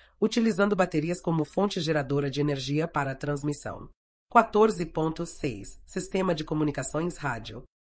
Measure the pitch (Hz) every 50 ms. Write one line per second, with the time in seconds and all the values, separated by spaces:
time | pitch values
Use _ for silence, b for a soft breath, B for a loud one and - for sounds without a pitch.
0 | b b b b 208 220 - 240 226 226 196 165 202 208 202 185 185 180 - 156
1 | 147 170 175 175 - 175 165 160 151 - - 185 196 208 - 185 151 156 160 151
2 | 139 143 143 143 143 139 127 143 151 147 143 135 127 131 143 151 160 165 - 151
3 | 143 - - - - 143 147 139 143 147 147 - - 107 - - 139 - - _
4 | _ _ _ _ _ _ - 233 226 - - 208 220 220 202 165 175 - - 165
5 | 156 160 160 - 170 165 - - - 139 110 98 92 - - - - - - 190
6 | 185 - - 190 196 185 170 151 156 - 156 151 156 147 139 - 131 - - 151
7 | 165 180 - - - 139 120 113 110 - 95 - - - _ _